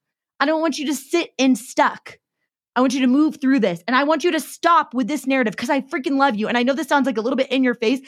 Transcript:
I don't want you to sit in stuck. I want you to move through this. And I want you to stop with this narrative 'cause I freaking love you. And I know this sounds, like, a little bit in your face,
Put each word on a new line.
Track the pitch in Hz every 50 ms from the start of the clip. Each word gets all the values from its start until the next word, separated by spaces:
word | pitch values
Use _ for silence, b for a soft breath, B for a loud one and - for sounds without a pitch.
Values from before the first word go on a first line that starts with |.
| _ _ _ _ _ _ _ -
I | 277 294
don't | 320 311
want | 320 330 262 311
you | 277 285
to | 285
sit | - - - - 339 311 - _ -
in | 262 262 254
stuck. | - - - - 311 277 - - - - - - - _ _ _ _ _ _ _ _ _ _ - 240
I |
want | 254 269 240
you | 285
to | 262 247
move | 254 294 311 302 - -
through | 262 262 269 269
this. | 202 185 170 170 - -
And | 254
I | 262 294
want | 294 320 285 330
you | 359
to | 320 311
stop | - - - - - 339 339 311 294 - -
with | 254 262 202
this | 302 254 -
narrative | 262 269 262 247 214 170
'cause | - 240 254
I | 294 269
freaking | 262 - - 339 254 - 277 269
love | 277 277 214
you. | 202 214 -
And | 233 240
I | 240
know | 254 277
this | 294 311 -
sounds, | 311 285 247
like, | 269 214 220
a |
little | 208 254 277 240
bit | 254 -
in | 254 269 262
your | 247 233
face, | - 226 226 269 262 -